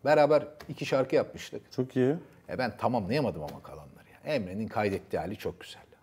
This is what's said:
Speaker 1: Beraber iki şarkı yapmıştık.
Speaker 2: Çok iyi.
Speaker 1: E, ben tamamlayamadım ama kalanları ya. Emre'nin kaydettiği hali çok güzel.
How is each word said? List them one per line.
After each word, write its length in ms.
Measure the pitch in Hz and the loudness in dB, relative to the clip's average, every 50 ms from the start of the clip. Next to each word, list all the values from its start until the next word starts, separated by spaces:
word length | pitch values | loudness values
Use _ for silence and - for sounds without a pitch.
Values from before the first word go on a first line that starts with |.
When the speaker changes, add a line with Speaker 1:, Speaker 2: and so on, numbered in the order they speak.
| - | 6
Speaker 1:
Beraber 420 | 135 151 151 147 143 151 143 147 - - - - - | 6 6 6 8 8 6 4 4 0 -14 -16 -12 -12
iki 180 | - - 143 | -8 -8 -2
şarkı 300 | - 151 135 131 - 160 | 0 2 2 2 4 2
yapmıştık. 560 | 139 107 - - - - - - 107 - - | 2 2 0 -6 -14 -14 -12 -12 -14 -14 -8
Speaker 2:
Çok 240 | - - 127 131 - | -4 -4 -4 0 2
iyi. 200 | 131 123 131 156 175 - - - - _ - | 2 2 2 2 -2 -6 -14 -20 -20 _ -8
Speaker 1:
E, 100 | 87 95 | -4 -4
ben 180 | 127 117 - | -4 -4 -4
tamamlayamadım 640 | - 110 117 123 117 98 87 120 156 139 107 78 80 | -2 -2 0 0 0 -2 0 0 0 0 0 -2 -4
ama 200 | 76 71 71 69 | -10 -10 -10 -14
kalanları 460 | - - 71 76 73 67 - - - - - - - | -16 -16 -18 -18 -18 -20 -20 -20 -20 -20 -20 -14 -6
ya. 80 | - 151 | -4 -2
Emre'nin 340 | 131 98 90 92 104 113 104 | -2 -2 -4 -4 -6 -6 -4
kaydettiği 520 | - 113 107 101 98 - - - - 87 | -2 0 0 0 0 -2 -4 -4 -4 -4
hali 160 | 78 90 107 | -4 -4 -8
çok 240 | - - - - - | -6 -6 -8 -8 -8
güzel. 220 | - - - - - _ - _ | -16 -18 -18 -20 -20 _ -20 _